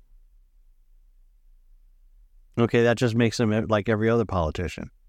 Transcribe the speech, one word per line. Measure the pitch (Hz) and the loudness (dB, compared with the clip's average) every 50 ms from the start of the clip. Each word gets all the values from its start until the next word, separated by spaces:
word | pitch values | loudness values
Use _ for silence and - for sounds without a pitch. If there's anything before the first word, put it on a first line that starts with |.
| - _ - - - _ _ _ _ _ _ _ _ _ _ _ _ _ - - _ _ _ _ _ _ _ _ _ - - _ _ _ - - _ _ _ _ _ _ _ - - _ _ - - _ _ - | -20 _ -20 -20 -20 _ _ _ _ _ _ _ _ _ _ _ _ _ -20 -20 _ _ _ _ _ _ _ _ _ -20 -20 _ _ _ -20 -20 _ _ _ _ _ _ _ -20 -20 _ _ -20 -20 _ _ 0
Okay, | 117 110 - 120 117 | 2 2 4 4 4
that | 120 117 | 2 2
just | - 131 120 110 | 2 0 0 2
makes | 117 120 110 - - | 2 0 0 0 0
him | 120 107 107 | 0 0 0
e-, | 107 - | -2 0
like | 98 110 107 95 117 | 0 0 0 0 0
every | 110 104 110 113 | -2 0 0 2
other | 117 117 110 | 2 0 0
politician. | - - 92 82 78 - - 87 - - - - - - _ _ | -2 -2 -2 -2 -2 -4 -6 -8 -8 -8 -12 -14 -16 -18 _ _